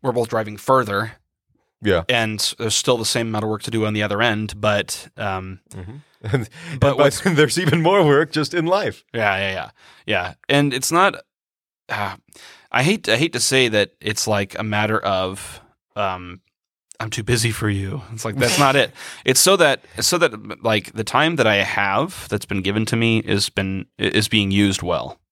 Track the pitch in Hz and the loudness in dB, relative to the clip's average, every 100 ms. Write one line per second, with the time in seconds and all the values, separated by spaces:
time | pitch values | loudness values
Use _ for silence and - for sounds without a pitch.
0 | 135 120 113 117 107 104 - 131 110 101 | -2 -2 0 -2 -4 -8 0 2 2 -2
1 | 110 - _ _ _ _ _ _ 107 90 | -4 -10 _ _ _ _ _ _ 0 0
2 | 82 123 110 107 - - 113 - - 120 | 2 0 0 -2 -6 -4 -2 -2 2 0
3 | 110 120 117 107 110 107 - 113 110 107 | 0 -2 -2 -2 -2 -4 -4 -2 0 0
4 | 104 101 120 107 107 107 107 104 98 - | 0 2 2 2 -4 -2 0 0 -2 -8
5 | - - 104 95 92 92 _ - 90 131 | -12 -8 -6 -6 -8 -14 _ -16 -14 -16
6 | - _ 110 131 107 - 170 147 139 131 | -20 _ -4 -4 -4 -12 -12 0 2 4
7 | 139 - 196 156 151 - 180 170 160 202 | 2 4 0 4 4 2 0 2 4 4
8 | 160 143 160 156 147 170 165 190 175 98 | 6 6 4 0 -2 -2 0 0 0 -6
9 | _ 117 107 95 98 95 69 _ - - | _ -2 0 2 -2 -4 -8 _ -20 -20
10 | - 101 90 - _ 143 147 127 127 170 | -4 -2 -2 -10 _ 2 2 0 -2 2
11 | 190 - - _ _ _ _ _ _ 104 | 2 0 -16 _ _ _ _ _ _ -6
12 | 101 95 _ - - - _ - 143 214 | -6 -8 _ -20 -20 -20 _ -2 0 -2
13 | - 117 165 - - 135 123 107 101 _ | -2 -2 0 -2 0 2 2 2 -2 _
14 | 101 104 - 101 98 - 107 104 107 110 | -8 -4 -2 -2 -2 -6 -4 -2 0 -2
15 | 95 95 92 98 - - _ _ _ - | -2 -2 -2 -6 -12 -18 _ _ _ -6
16 | 101 92 90 90 _ _ _ _ _ - | -4 -6 -12 -18 _ _ _ _ _ -14
17 | 110 - 107 123 113 107 110 101 95 143 | -10 -8 -2 0 0 -2 -2 -2 -4 -10
18 | - 113 113 123 123 113 139 139 117 - | -12 -10 -8 -2 0 4 4 4 2 -2
19 | - - - 127 - 190 156 127 - - | -18 -6 0 4 4 6 4 2 -6 -4
20 | - 180 165 107 104 101 113 107 - 107 | -2 2 0 0 -14 -6 0 0 -2 -8
21 | 107 127 156 170 113 101 95 - 98 98 | -2 2 2 2 2 4 2 0 0 0
22 | 165 - - 104 - 98 92 104 110 117 | -2 -6 -6 -6 -4 -4 -2 -2 0 0
23 | 117 113 - 101 - - 98 95 - _ | 2 2 0 -2 0 -2 -4 -4 -8 _
24 | 98 101 101 110 101 98 104 92 87 82 | 0 0 2 2 2 4 2 2 -2 -4
25 | 62 - _ | -4 -14 _